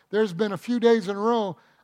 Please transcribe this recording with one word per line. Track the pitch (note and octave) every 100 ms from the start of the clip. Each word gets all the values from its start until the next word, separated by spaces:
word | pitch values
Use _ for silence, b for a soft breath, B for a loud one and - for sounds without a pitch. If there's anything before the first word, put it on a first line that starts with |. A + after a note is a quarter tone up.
| b
there's | G3+ G#3+
been | E3 G#3+
a | F#3+
few | - A#3+
days | A#3 A3+ F#3
in | G3+
a |
row, | A3 A#3 G3 - b b